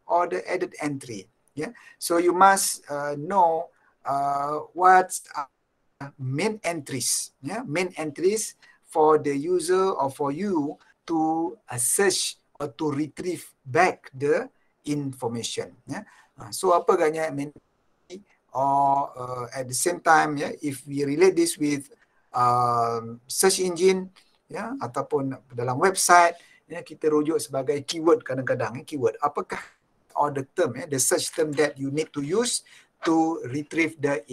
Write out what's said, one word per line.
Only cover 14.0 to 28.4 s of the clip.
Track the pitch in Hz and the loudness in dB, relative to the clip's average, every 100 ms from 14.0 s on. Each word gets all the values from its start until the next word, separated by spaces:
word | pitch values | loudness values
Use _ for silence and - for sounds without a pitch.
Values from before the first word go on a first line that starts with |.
| - | -12
the | 131 143 175 262 _ _ _ | -4 0 0 -2 _ _ _
information. | 147 147 135 127 120 117 107 - - - - | -6 -4 -4 -6 -6 -4 -6 -8 -10 -14 -12
Yeah. | 180 202 - _ - | -12 -12 -20 _ -20
Uh, | 107 | -14
so | - 190 | -2 2
apa | 170 196 185 | 4 4 4
agaknya | 156 160 160 | 2 2 -2
main | 143 147 | -4 -8
entry | - _ _ _ _ _ 190 - _ _ | -10 _ _ _ _ _ -20 -20 _ _
or, | 127 139 139 139 139 143 | -2 2 4 4 2 0
uh, | - 123 127 120 | -8 -10 -8 -8
at | 135 123 | -8 -6
the | 131 | -2
same | 175 170 | -2 -2
time, | 170 156 156 143 | 4 4 4 -2
yeah, | 175 - 147 | -6 -6 -8
if | 127 143 | -8 -8
we | 139 143 | -4 -2
relate | 147 185 165 | 4 4 6
this | 165 - | 0 0
with, | 147 143 - - _ _ _ | -2 -2 -6 -20 _ _ _
um, | 123 123 123 123 117 117 117 117 117 - | 0 2 4 2 2 0 -2 -6 -14 -8
search | - 190 185 | 0 2 2
engine, | 185 165 190 185 185 - _ _ _ | -2 2 2 2 -2 -14 _ _ _
yeah, | 170 226 277 | -10 -8 -8
ataupun | 120 139 135 147 135 131 _ | -6 -6 -2 -2 -2 -6 _
dalam | 120 123 131 | -6 -4 2
website, | 190 190 - 175 170 - - _ _ | 2 2 6 6 6 2 -14 _ _
yeah, | 170 | -14
kita | 170 156 156 | -12 -4 0
rujuk | 151 151 156 | 2 2 -2
sebagai | - 135 131 143 - | -4 -4 -2 -4 -4
keyword | 165 160 156 - | 0 4 2 2
kadang-kadang, | 131 | -6